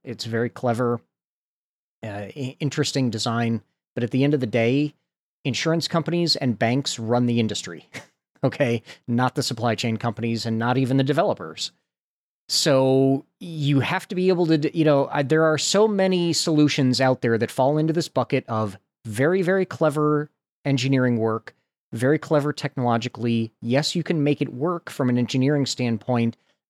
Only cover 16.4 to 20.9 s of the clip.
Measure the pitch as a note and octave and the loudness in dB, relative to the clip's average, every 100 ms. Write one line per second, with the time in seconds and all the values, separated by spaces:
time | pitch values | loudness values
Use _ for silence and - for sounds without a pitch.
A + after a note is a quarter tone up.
16.4 | F3 D3+ D3 - C3 B2 C3 B2+ A#2+ A2+ | 2 4 4 4 2 2 2 2 0 0
17.4 | A2+ - C3+ D3+ D#3+ D#3+ D#3+ C3+ B2 C3+ | 0 0 2 2 0 0 -2 -2 -2 -2
18.4 | - A2 G#2+ F#2+ _ _ A2+ G#2+ D3 F#3+ | -2 -4 -4 -6 _ _ -8 0 2 2
19.4 | E3+ F#3+ F#3 - D#3 D3 D3+ D3+ D3+ _ | 2 0 0 0 0 2 2 0 -2 _
20.4 | _ _ C#3+ C#3 C3+ | _ _ -2 0 2